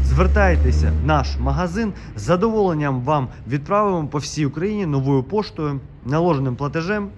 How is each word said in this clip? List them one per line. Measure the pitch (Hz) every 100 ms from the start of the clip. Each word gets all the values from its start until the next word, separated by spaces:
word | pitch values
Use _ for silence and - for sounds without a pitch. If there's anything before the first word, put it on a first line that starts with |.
звертайтеся | - 135 185 214 196 156 - - - -
в | 139
наш | 151 123 -
магазин. | 127 139 180 185 220 - - -
З |
задоволенням | - 180 226 220 190 151 147 131
вам | 120 151 127 - -
відправимо | 143 143 202 208 175 147
по | 147
всій | 139 156 143
Україні | 147 190 208 175
новою | 139 135 135
поштою, | 127 208 - - 151 139 - -
наложеним | 117 151 175 139 135 120
платежем. | 143 160 165 214 202